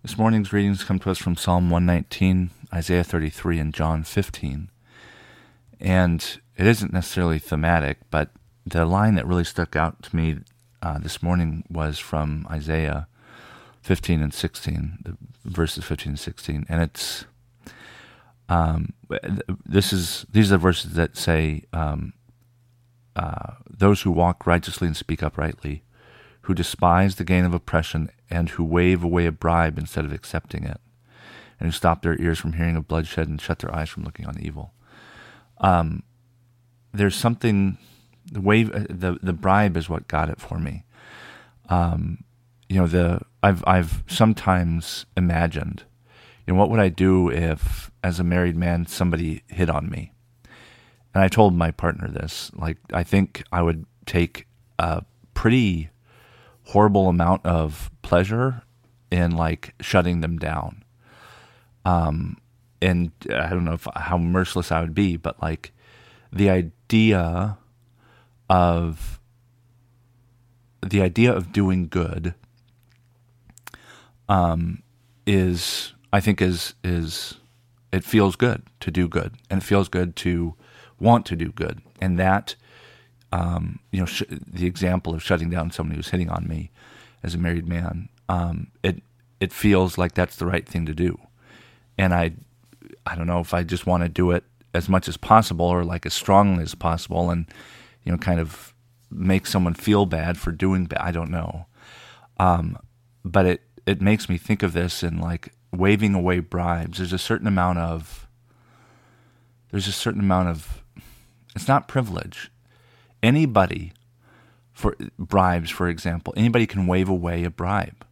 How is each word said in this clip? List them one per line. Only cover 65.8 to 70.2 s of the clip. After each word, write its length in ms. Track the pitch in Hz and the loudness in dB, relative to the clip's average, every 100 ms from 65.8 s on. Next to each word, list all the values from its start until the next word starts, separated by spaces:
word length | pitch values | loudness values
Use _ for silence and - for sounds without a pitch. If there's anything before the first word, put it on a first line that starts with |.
| _ - - - _ | _ -20 -20 -20 _
the 200 | 90 101 | 0 4
idea 1080 | 92 82 - _ 113 110 98 85 85 104 101 _ _ _ _ _ _ _ _ - | 4 0 -8 _ 4 6 4 0 -2 -4 -6 _ _ _ _ _ _ _ _ 2
of, 680 | 92 87 85 85 80 - - _ _ _ _ _ _ _ _ _ _ | 4 4 2 -2 -4 -8 -8 _ _ _ _ _ _ _ _ _ _